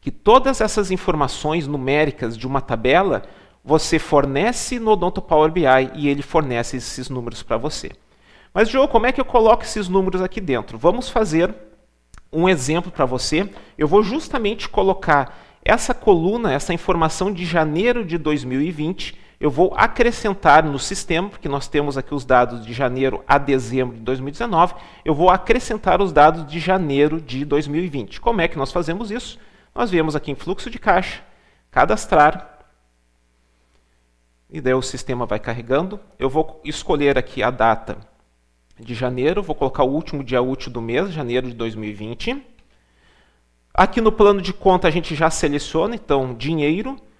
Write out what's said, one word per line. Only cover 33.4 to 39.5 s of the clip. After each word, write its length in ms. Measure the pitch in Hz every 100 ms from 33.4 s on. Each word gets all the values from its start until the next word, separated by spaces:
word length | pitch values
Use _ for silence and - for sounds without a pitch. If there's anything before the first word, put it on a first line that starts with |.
| _ _ _ _ _ _ _ _ _ _ _
e 120 | 156
daí 140 | 127
o 80 | 127
sistema 440 | 127 131 - 123 120
vai 120 | 107
carregando. 600 | - 120 117 131 185 208 - _
Eu 100 | 135
vou 320 | 135 156 -
escolher 520 | 143 - - 156 143 135
aqui 260 | 123 -
a 80 | 110
data 480 | 127 113 110 - - - _ _ _ _ _ _ _
de 160 | 117
janeiro, 480 | 117 123 123 139 156
vou 120 | 196